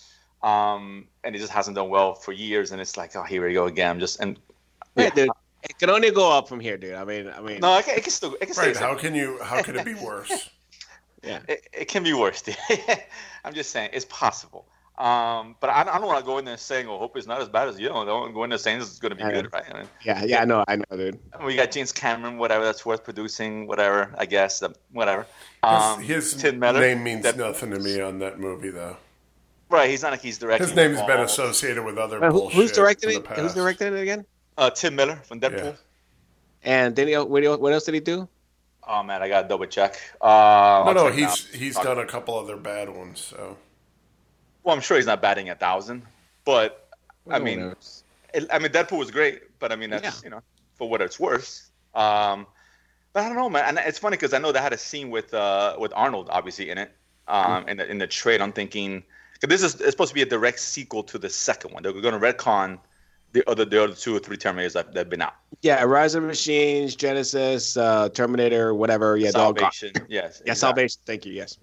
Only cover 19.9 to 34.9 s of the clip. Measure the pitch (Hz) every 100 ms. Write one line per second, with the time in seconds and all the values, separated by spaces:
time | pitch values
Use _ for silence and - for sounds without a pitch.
19.9 | - 110 95 107 117 117 113 101 104 101
20.9 | 92 95 98 - - 139 131 123 143 127
21.9 | - 127 117 117 120 117 110 110 107 117
22.9 | 113 - 104 107 - 110 107 107 104 101
23.9 | 101 98 - 95 101 95 - 92 - _
24.9 | 117 104 98 - - - _ 113 110 107
25.9 | 107 107 160 151 139 143 123 123 127 127
26.9 | 123 120 113 117 123 110 101 113 98 101
27.9 | 98 95 95 95 95 95 92 98 90 87
28.9 | 87 _ _ _ _ _ _ - 165 135
29.9 | 135 151 131 127 107 117 113 170 165 156
30.9 | 139 104 127 117 - 127 110 139 117 110
31.9 | 107 110 107 165 180 180 170 226 208 202
32.9 | - 220 214 - 214 165 180 185 185 202
33.9 | 196 190 208 202 _ _ - 127 - 170